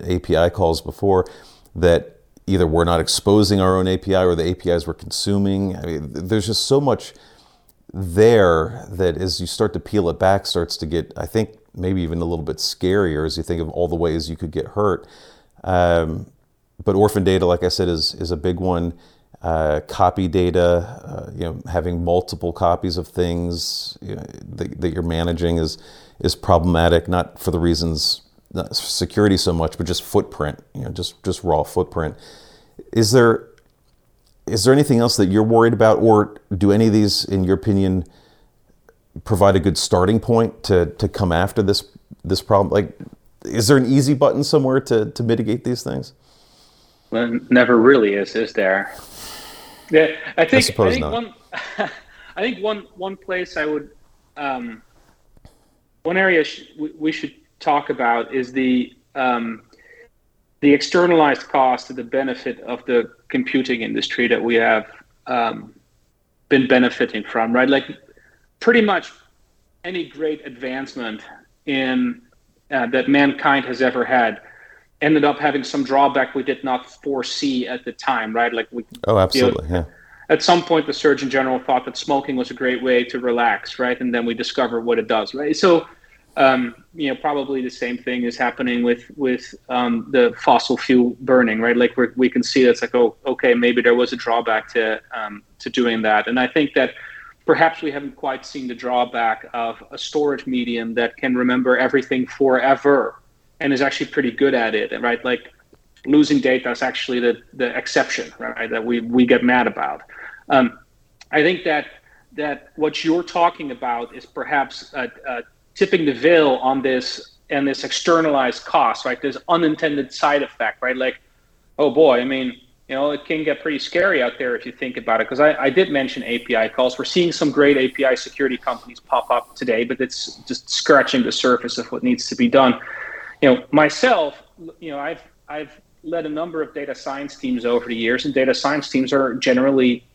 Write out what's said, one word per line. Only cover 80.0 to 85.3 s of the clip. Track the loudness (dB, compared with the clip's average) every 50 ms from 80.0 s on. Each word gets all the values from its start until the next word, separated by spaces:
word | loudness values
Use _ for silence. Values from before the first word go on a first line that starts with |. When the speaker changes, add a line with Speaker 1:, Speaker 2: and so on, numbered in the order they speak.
| _ _ -20 -8 -2 0
Speaker 2:
At | 0 2
some | 4 4 2 2
point, | 2 2 0 0 0
the | -2 -2
Surgeon | 0 2 2 2 2 0 -2
General | 0 0 0 0 -2 -2
thought | -2 0 -2 -2 -2
that | -6 -10 -8
smoking | -4 -2 -2 -2 -2 -2 -4
was | -4 -4 -6
a | -6
great | -4 -4 -2 -2 -2
way | 0 2 2 2 2
to | 0 -4 -4
relax, | -2 -2 0 2 2 2 0 -2 -6 -8 -6 -4
right? | -2 -2 -2 -2
And | -2 -2 -2
then | -2 -2
we | -2
discover | -4 -4 -6 -4 -2 -2 -2 0 -2 -2
what | -2 0 0 0
it | 0
does, | 0 0 -2 -2 -4